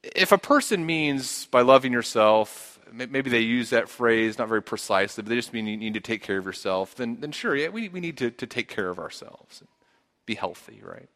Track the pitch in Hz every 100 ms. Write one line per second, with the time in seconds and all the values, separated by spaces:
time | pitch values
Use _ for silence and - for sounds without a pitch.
0 | - - 185 196 - 285 - 208 165 165
1 | 151 139 127 - - 127 123 131 127 120
2 | 117 113 107 110 104 - - - - 113
3 | 127 135 135 120 113 123 117 117 - -
4 | 120 113 110 107 110 110 - 107 - 98
5 | 101 - 107 120 117 117 107 107 110 107
6 | 98 110 - 98 95 92 101 92 95 -
7 | 120 117 151 147 233 139 156 214 220 180
8 | 170 151 120 113 127 - - - 92 90
9 | 80 - - - _ - _ _ _ _
10 | _ _ - 107 92 82 - 107 98 85
11 | -